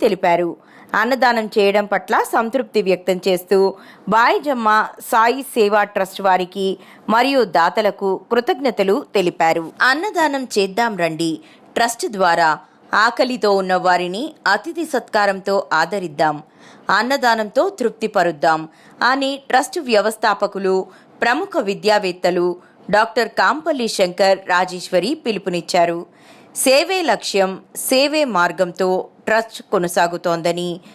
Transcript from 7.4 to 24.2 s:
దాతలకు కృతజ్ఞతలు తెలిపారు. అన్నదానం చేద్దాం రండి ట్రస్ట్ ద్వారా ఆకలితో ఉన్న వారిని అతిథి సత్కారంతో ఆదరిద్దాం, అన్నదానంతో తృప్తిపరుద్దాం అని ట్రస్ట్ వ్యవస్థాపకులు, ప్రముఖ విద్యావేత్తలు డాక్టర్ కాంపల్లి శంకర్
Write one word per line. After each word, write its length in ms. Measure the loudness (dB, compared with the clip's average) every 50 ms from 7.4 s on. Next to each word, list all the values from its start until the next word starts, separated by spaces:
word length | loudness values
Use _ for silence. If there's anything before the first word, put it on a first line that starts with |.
| 0 0 2 0
దాతలకు 540 | 0 2 2 2 0 0 0 0 -2 -2 -2 -4 -4 -4
కృతజ్ఞతలు 680 | -4 -4 -2 -2 -4 -2 -2 -4 0 0 0 0 0 -2 -2 _ -2 0
తెలిపారు. 480 | 0 0 0 0 0 2 2 0 -4 -8 -4 0 2 2
అన్నదానం 560 | 2 0 -2 -4 -2 0 -2 0 -2 -4 -8 -4 -2
చేద్దాం 380 | -2 -2 0 0 -2 -2 -2 0 -2 -2
రండి 280 | -4 -2 -2 -4 -4 -4 -6 -10 -18 -20 -20 -20 -8 -2
ట్రస్ట్ 320 | -2 -2 -2 -2 -4 -8 -8 -2 0
ద్వారా 320 | 2 2 4 4 4 2 2 0 -6 _ _ _ _ -4 0 0 0
ఆకలితో 440 | 0 2 0 -2 -2 -2 -2 0 2 2 2
ఉన్న 140 | 2 0 -2 0 2
వారిని 360 | 2 2 2 0 -4 -6 -8 -8 -10 -12 _ -2 0 0
అతిథి 320 | 0 -2 -8 -8 -8 -8 -4
సత్కారంతో 640 | -4 -6 -6 -2 -2 0 0 0 0 -2 -4 -2 -2 -2 -2 0 0 0
ఆదరిద్దాం, 580 | 0 0 -2 -6 -6 -8 -2 0 0 0 0 -2 -10 _ _ _ -20 -20 -20 -14 -4 0 0
అన్నదానంతో 680 | 0 2 0 -2 0 2 2 2 0 -2 -2 0 0 0 0 -2 -2
తృప్తిపరుద్దాం 800 | -4 -4 -4 -4 -6 -2 0 2 2 2 0 0 2 2 2 0 -2 -10 _ _ -20 -20 -8 -2 0 0
అని 220 | 0 0 -2 -4 -4 -6 -6 0
ట్రస్ట్ 300 | 0 0 0 0 -6 -8 -4 2
వ్యవస్థాపకులు, 840 | 2 2 2 2 -2 0 0 0 0 0 -2 -4 -4 -4 -2 0 0 0 -2 -4 -12 -20 -20 _ _ -2 0
ప్రముఖ 400 | 0 0 0 -2 -4 -4 -4 -2 -2
విద్యావేత్తలు 760 | -4 -2 2 2 2 2 2 -2 -6 -2 -2 0 0 2 0 -2 -2 -6 -12 _ _ _ -8 0 2
డాక్టర్ 360 | 2 2 2 0 -2 -2 -2 0 0
కాంపల్లి 480 | 2 2 2 0 -2 -4 -4 -2 -2 -4 0
శంకర్ 420 | 0 0 0 2 2